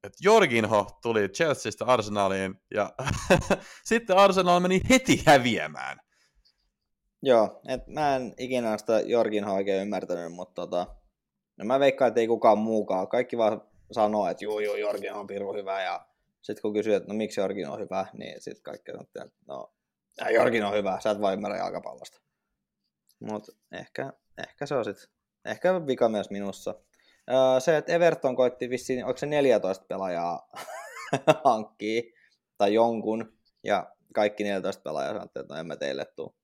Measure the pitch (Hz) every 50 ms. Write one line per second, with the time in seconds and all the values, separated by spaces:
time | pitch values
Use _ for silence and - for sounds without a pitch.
0 | - 101 - - 156 196 220 226 196 147 117 117 107 104 110 104 98 - - _
1 | - 117 113 107 101 95 - - 165 156 135 - - 139 - - - 117 127 113
2 | 104 104 104 104 98 95 95 95 95 95 92 _ _ _ - 104 101 - - -
3 | 127 - - - - - 190 - - - 190 - - - - - _ - 220 233
4 | 233 226 185 190 202 196 185 190 180 180 175 180 180 180 185 185 - - 254 254
5 | 254 - - - - 160 147 135 120 123 107 87 76 78 76 64 65 67 69 -
6 | _ _ _ _ _ _ _ _ _ _ _ _ _ _ _ _ _ _ _ _
7 | _ _ _ _ - 139 123 113 107 95 - - _ - 131 123 - - - 151
8 | 151 143 135 131 127 104 - - 127 123 131 123 120 113 107 104 - - 113 107
9 | - - 117 117 110 110 107 104 101 104 95 98 98 98 98 95 98 104 101 92
10 | 92 87 90 87 85 82 87 90 90 _ _ - 87 90 92 87 87 - - _
11 | _ _ _ _ _ _ _ _ _ _ _ - 95 107 131 139 143 139 131 -
12 | 135 120 110 120 117 113 117 110 - 117 107 104 110 113 110 107 101 - 95 92
13 | 95 - - 120 123 - - 117 113 104 - 101 - _ _ _ _ _ - 117
14 | 107 104 107 107 98 85 82 - 98 104 107 107 104 104 101 104 104 104 101 101
15 | 98 101 98 101 101 101 98 101 101 98 107 104 98 95 95 98 95 90 90 -
16 | - _ _ _ _ _ _ _ _ - 104 - - 107 104 107 101 110 104 95
17 | 87 - 104 110 110 107 - 104 98 95 98 101 85 69 - 107 101 - 92 92
18 | 95 - - - - - - - - - - _ _ - - - _ - - -
19 | - _ _ - - 64 _ _ _ - 69 65 - _ _ _ _ _ _ _
20 | _ _ _ - - 113 110 113 120 127 117 113 104 101 101 107 98 98 92 90
21 | - 110 104 101 104 98 95 101 101 101 101 92 92 90 92 - - - 64 -
22 | - - _ _ _ _ _ _ _ _ _ _ _ _ _ _ _ _ _ _
23 | _ _ _ _ 110 107 107 107 107 - - _ _ _ - - - _ _ -
24 | 135 135 - _ _ _ _ - - - _ _ 147 139 147 127 107 107 98 _
25 | - _ _ _ _ _ _ _ _ - 110 - - 180 185 180 160 139 127 -
26 | 123 113 110 104 98 - 101 101 101 98 - - - - 90 - _ _ _ _
27 | _ _ _ _ _ - 123 131 131 131 131 131 127 175 160 151 151 - 165 170
28 | 175 165 156 160 - 135 123 117 127 123 123 - 127 120 127 123 - - 131 123
29 | 107 120 123 - - 147 151 147 143 135 117 104 - 92 95 - _ _ 92 95
30 | 95 92 87 85 85 85 82 - - _ - - - - - - - - - -
31 | - - - - - - 156 - - 135 117 110 107 - _ _ 104 107 110 117
32 | 117 - _ _ _ _ _ _ _ _ _ _ 101 101 107 110 117 117 117 107
33 | - 110 110 113 113 - _ _ _ _ _ _ - 104 104 92 - - _ _
34 | _ _ _ 110 107 104 - - 104 101 101 95 90 92 98 - _ 76 76 71
35 | 67 73 104 104 - - _ 65 69 - 73 80 82 82 73 - 73 69 67 69
36 | - - _ - 78 - _ _